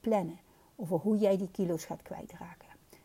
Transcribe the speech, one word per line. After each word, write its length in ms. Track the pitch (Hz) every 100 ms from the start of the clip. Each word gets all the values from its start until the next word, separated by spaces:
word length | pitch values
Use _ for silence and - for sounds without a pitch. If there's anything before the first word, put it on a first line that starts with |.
plannen 380 | 226 208 165 170 _ _ _ -
over 220 | 170 180
hoe 200 | 208 214
jij 180 | 208 190
die 140 | 185
kilo's 340 | - 180 165
gaat 180 | - 160
kwijtraken. 680 | - - - 170 175 175 - - _ -